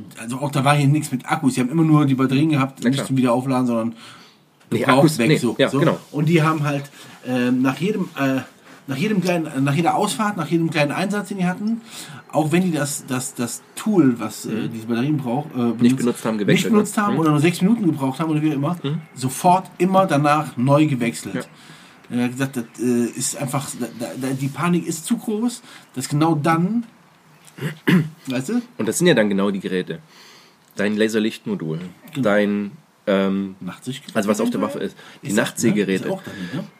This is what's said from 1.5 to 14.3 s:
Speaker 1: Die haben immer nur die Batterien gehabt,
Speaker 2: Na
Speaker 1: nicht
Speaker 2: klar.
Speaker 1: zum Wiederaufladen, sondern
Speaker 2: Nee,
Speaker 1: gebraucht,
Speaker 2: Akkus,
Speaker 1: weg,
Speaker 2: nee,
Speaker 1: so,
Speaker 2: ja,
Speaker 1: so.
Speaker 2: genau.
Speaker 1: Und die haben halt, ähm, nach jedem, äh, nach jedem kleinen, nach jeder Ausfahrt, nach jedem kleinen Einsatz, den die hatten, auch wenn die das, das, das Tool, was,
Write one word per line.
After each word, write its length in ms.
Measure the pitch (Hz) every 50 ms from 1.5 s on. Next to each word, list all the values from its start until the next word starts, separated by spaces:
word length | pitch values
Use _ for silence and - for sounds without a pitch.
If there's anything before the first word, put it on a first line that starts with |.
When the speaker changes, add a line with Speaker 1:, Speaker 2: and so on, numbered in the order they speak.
| 117
Speaker 1:
Die 60 | 127
haben 100 | 123 123
immer 120 | 151 165 160
nur 200 | 156 151 151 151
die 80 | 139 135
Batterien 360 | 123 135 127 131 135 156 160
gehabt, 280 | 151 135 135 135 - - -
Speaker 2:
Na 60 | 120
Speaker 1:
nicht 80 | 135
Speaker 2:
klar. 100 | 139 113
Speaker 1:
zum 100 | - 135
Wiederaufladen, 500 | 131 123 127 117 127 127 139 131 127 127
sondern 280 | 123 117 113 113 113 113 - - - - - - - _ _ _ _ _ _ _ -
Speaker 2:
Nee, 80 | - 104
Speaker 1:
gebraucht, 180 | - - 127 135
Speaker 2:
Akkus, 200 | 156 156 156 -
Speaker 1:
weg, 100 | 117 113
Speaker 2:
nee, 80 | 156
Speaker 1:
so, 200 | 117 - 117 - -
Speaker 2:
ja, 100 | 139 113
Speaker 1:
so. 100 | 131 139
Speaker 2:
genau. 180 | 175 147 95 87 - -
Speaker 1:
Und 160 | - 147 156 151
die 140 | 170 160 151
haben 200 | 160 160 160 147
halt, 200 | 147 143 143 139 - - - - - - - -
ähm, 340 | 123 127 127 123 123 127 127 127
nach 160 | 135 131 -
jedem, 300 | 165 202 214 202 180 - - 143
äh, 220 | 139 135 135 131 123 - - _ - - - - -
nach 100 | - 139
jedem 240 | 131 165 220 214 185 175
kleinen, 420 | 180 175 170 160 - - 135 135
nach 100 | 143 143
jeder 200 | 160 165 180 190
Ausfahrt, 420 | 185 202 208 - - 220 208 208
nach 120 | 190 156 151
jedem 220 | 170 165 165 165
kleinen 220 | 156 156 147 139 139
Einsatz, 360 | 147 180 208 202 208 202 -
den 100 | 202 190
die 60 | 180
hatten, 340 | 175 185 175 202 214 233 226 - - - - - - 151 123 - - -
auch 180 | 143 156 151 151
wenn 100 | 175 185
die 100 | 185 156
das, 320 | 147 147 139 - - -
das, 280 | 123 127 127 123 - -
das 280 | - 123 117 - - - - -
Tool, 420 | - - 214 214 185 147 131 117 117
was, 280 | 110 107